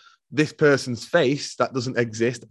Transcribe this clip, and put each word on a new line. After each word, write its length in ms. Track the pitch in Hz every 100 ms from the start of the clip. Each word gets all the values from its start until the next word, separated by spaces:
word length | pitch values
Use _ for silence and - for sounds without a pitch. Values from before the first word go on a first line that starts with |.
| _ _ _
this 220 | 120 151
person's 540 | - 147 135 131 117 -
face 480 | 170 131 143 - -
that 160 | 123
doesn't 240 | 127 127 120
exist 460 | 117 110 117 120 -